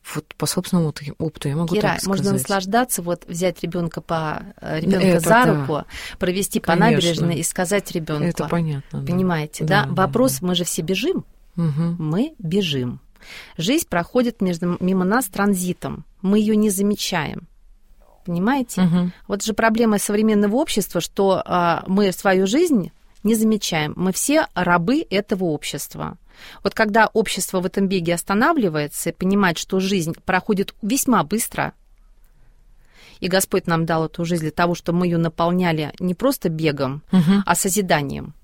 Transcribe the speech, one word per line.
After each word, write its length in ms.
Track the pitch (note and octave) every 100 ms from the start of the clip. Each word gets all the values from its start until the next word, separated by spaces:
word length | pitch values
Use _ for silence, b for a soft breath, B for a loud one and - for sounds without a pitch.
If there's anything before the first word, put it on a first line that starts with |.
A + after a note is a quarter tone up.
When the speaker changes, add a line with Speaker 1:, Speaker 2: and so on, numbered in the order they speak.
| - D3+
Speaker 1:
вот 100 | - -
по 80 | D3+
собственному 420 | - - F3+ D#3+
вот 140 | - C#3+ -
опыту 300 | D#3+ - D3
я 60 | C#3+
могу 180 | E3+ G#3+
Speaker 2:
Кира, 200 | G#3 -
Speaker 1:
так 100 | F#3
Speaker 2:
можно 160 | G3 G3
Speaker 1:
сказать. 160 | G3
Speaker 2:
наслаждаться, 600 | G3 G3 F#3+ A3+ B3+ -
вот 240 | F3 F3 -
взять 340 | F3 F#3 E3+
ребенка 360 | F3 F3 E3 -
по, 400 | - E3 D#3 - F3+ -
э, 140 | D#3+ D#3
Speaker 1:
Да, 40 |
Speaker 2:
ребенка 280 | E3+ F#3+ F#3
Speaker 1:
это 120 | F3
Speaker 2:
за 100 | D#3+
Speaker 1:
да. 160 | A#3+ B3 D3
Speaker 2:
руку, 220 | C#3 D3+ - B B -
провести 400 | F#3 F#3 G3 F#3+
по 60 | -
Speaker 1:
Конечно. 180 | E3+ F3
Speaker 2:
набережной 440 | D#3 E3+ D#3+ E3+ E3
и 40 |
сказать 480 | E3 - F3 G3+ -
ребенку. 320 | F3 D#3 D3+ E3+
Speaker 1:
Это 220 | E3 D3
понятно, 540 | E3+ D#3+ C#3+ - C#3+
да. 100 | C3+
Speaker 2:
Понимаете, 500 | F3+ F#3 E3 D3+ - D#3
Speaker 1:
Да, 180 | F#3+
Speaker 2:
да? 40 | C#3
Speaker 1:
да, 60 |
Speaker 2:
Вопрос, 460 | C#3 F3+ D3+ C4 C4
Speaker 1:
да. 80 | F3+
Speaker 2:
мы 80 | F3
же 80 |
все 180 | F3 -
бежим. 440 | D#3+ F#3+ C#4 F#4 - _ - -
Speaker 1:
Мгм. 420 | E3 C#3+ E3+ E3+
Speaker 2:
Мы 340 | D#3 E3+ D4 -
бежим. 640 | E3+ F#3+ F3+ C#3 B2 C3+ - - B B B -
Жизнь 300 | E3 D4+ -
проходит 520 | F3+ E3+ B3 A#3+ -
между, 360 | F#3 E3+ F3 F3
мимо 240 | F3+ F#3+ F3+
нас 200 | A#3 C4
транзитом. 760 | - G3+ F#3+ F3+ F3 C#3 C#3+ - _
Мы 180 | F#3 G#3+
ее 160 | G#3+ G#3+
не 140 | G#3+
замечаем. 800 | F#3+ G3+ G#3 - F3+ C#3 - E3+ _ - - _ - _ _ -
Понимаете? 560 | E3+ F#3+ F#3+ A#3 -
Speaker 1:
Мгм. 300 | F#3 F3+ F3 B -
Speaker 2:
Вот 160 | G3+
же 100 | A3
проблема 460 | G#3+ A3+ A3+ A3+ G#3
современного 560 | - G#3 A3 G#3 G#3 A#3
общества, 460 | D#4+ - - F3
что, 400 | - - G3 F#3 -
а, 380 | F3+ F3 D#3+ -
мы 240 | F#3+ G3+
свою 340 | F3 G3+ F#3 F#3+
жизнь 440 | C4 F4+ B3 - _ _ -
не 120 | G#3 A3
замечаем. 580 | A3 G#3+ - D#3+ D3+ -
Мы 140 | F3+
все 340 | F#3 - D4+ -
рабы 520 | - F3+ F3 E3+ C#4+ E4+
этого 360 | G3 G#3 F#3+ F3+
общества. 720 | D3 - F#3 - D#3+ D#3 - - B B B
Вот 100 | G3
когда 340 | - G#3+ G#3+ G#3+
общество 520 | A3 G3+ - - F#3
в 60 | F3+
этом 220 | - G3
беге 240 | F#3+ E3 E3+
останавливается 920 | - G3 E4 E4 G3+ D#3 D3 - E3+
и 40 |
понимает, 440 | - F#3 G3+ F#3+ E3
что 220 | - F#3+
жизнь 320 | F#3+ G3 D#3+ - -
проходит 480 | F#3 - G3 G3+ -
весьма 420 | G3 C4+ - G#3+
быстро, 500 | D3 A3 - - C#3+ _ _ _ _ - - _ - _ _ - b b b b
и 80 | F#3
Господь 400 | F#3 - G3 -
нам 180 | E3 E3
дал 200 | E3 D#3+
эту 200 | - E3+
жизнь 160 | F3
для 80 | D#3
того, 220 | - F3 E3+
чтобы 240 | - E3+
мы 80 | F3+
ее 100 | E3+
наполняли 760 | E3 E3 E3+ F3+ F3+ D#3 D3 -
не 140 | F3+
просто 360 | F3+ C4 C#4 F3+
бегом, 540 | D#3+ D#3+ C#3+ C3 C#3+ -
Speaker 1:
Мгм. 320 | F#3 D#3+ G3+ G3
Speaker 2:
а 100 | F3
созиданием. 800 | G3 G#3 F#3 D#3+ C#3 C#3+ D3 -